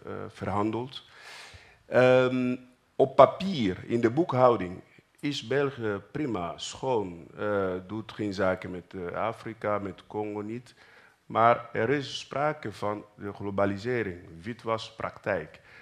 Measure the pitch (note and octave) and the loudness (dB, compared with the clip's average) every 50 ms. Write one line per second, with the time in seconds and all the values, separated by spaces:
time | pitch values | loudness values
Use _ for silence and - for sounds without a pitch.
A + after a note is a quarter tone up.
0 | - - G2 G2 G2 G2+ - - G2+ G2 F#2+ G#2 G#2 A2 G2+ A2+ B2+ C3+ - - | -10 -12 -10 -10 -10 -12 -10 -8 -6 -2 0 0 2 2 0 -2 -4 -6 -12 -16
1 | - - - - - - - - - - - - - - - _ _ - - B2 | -18 -20 -20 -20 -20 -18 -18 -18 -18 -18 -20 -20 -20 -20 -20 _ _ 2 6 8
2 | B2+ B2+ B2+ B2+ B2+ B2+ C3 B2+ B2+ B2+ B2+ - - - _ _ _ _ _ - | 8 8 8 8 6 4 2 0 0 0 -2 -4 -8 -16 _ _ _ _ _ 2
3 | C#3 C3+ - - C3 - - - F#3 G3 F#3+ C#3 A2 F#2 F2+ - - - A#2 A#2 | 2 4 8 8 8 8 8 2 -4 -2 0 0 0 0 0 -2 -4 -2 0 4
4 | A#2 A2+ A#2 D#3+ F3+ - C3 B2+ B2+ B2 A#2 G2 F#2 F2 F#2 - - _ _ _ | 4 4 4 2 0 2 4 6 6 6 6 4 0 -4 -8 -10 -14 _ _ _
5 | - _ _ _ - D3 C#3 A#2+ - A2+ C3 C#3+ C#3+ C3+ - A#2+ A2+ G#2+ G2+ G2 | -20 _ _ _ -6 -6 -6 -6 -4 -2 -2 0 0 -2 -4 -4 -4 -4 -4 -4
6 | - - - C#3+ D3+ C3 G#2+ F#2+ E2+ E2 D2 D#2 - - - - C3+ C3+ B2 A2 | -6 -10 -8 -6 -4 -4 -4 -4 -4 -6 -8 -10 -12 -12 -10 -6 -2 -2 0 0
7 | G2 F#2 E2+ E2 - - - - G#2 G#2 G#2 G2 G2 F#2 F2+ F#2 F#2 F#2 G#2 A2 | -2 -4 -8 -14 -16 -16 -10 -6 -4 -2 0 0 0 -2 -2 -6 -8 -8 -10 -10
8 | G#2+ - - - G#2+ G#2 F#2+ G2 G2 F#2 F#2 - - F#2 F2+ F2+ - - - F#2+ | -10 -10 -8 -6 -6 -4 -2 0 0 0 0 -2 -4 -10 -10 -10 -12 -12 -12 -10
9 | F2 F2 F2 E2+ G2 A2+ A2 - - A#2 A2 - - G#2 G#2 G2+ G2+ F#2+ E2+ - | -8 -6 -4 -4 -4 -4 -4 -6 -10 -12 -10 -6 -4 -2 -2 -2 -4 -6 -10 -12
10 | - - - G#2+ G#2+ G#2+ G#2 G#2 G#2 G#2+ A2+ B2+ A#2+ - - _ - - - - | -14 -10 -8 -6 -6 -6 -6 -8 -8 -8 -10 -12 -12 -16 -20 _ -20 -20 -20 -20
11 | - - _ _ _ - A2 A2 A2+ A#2 A#2+ A#2 - - - G#2+ A2+ A#2+ C#3+ D3 | -20 -20 _ _ _ -4 2 6 6 6 6 4 0 -8 -4 -2 0 0 0 0
12 | C3 B2 - - - - - C#3 D3 D3+ D3+ - - A2 G2 - G2+ G#2 G#2 G#2 | -2 -6 -10 -12 -10 -8 -4 -2 -2 -2 -2 -4 -8 -12 -10 -6 -4 -4 -4 -6
13 | - - _ - G2 G2+ G2 - G2+ G2+ G2 G2 G2+ G2+ G2+ G2 G#2 B2 B2+ A#2 | -8 -16 _ -12 -10 -10 -10 -8 -8 -6 0 0 0 0 0 -2 -4 -4 -2 -2
14 | G#2 F#2+ F2 F2 F2 F2+ E2 E2 E2 A2+ A#2 - - A2+ A2+ A2 - - - - | -2 -4 -6 -10 -12 -16 -18 -14 -12 -12 -12 -8 -4 -4 -2 -2 -4 -8 -12 -10
15 | G2+ F#2 - - - - G2 E2+ D#2 - - - - - - - | -10 -10 -8 -6 -2 -2 -2 -2 -2 -6 -14 -20 -20 -20 -20 -20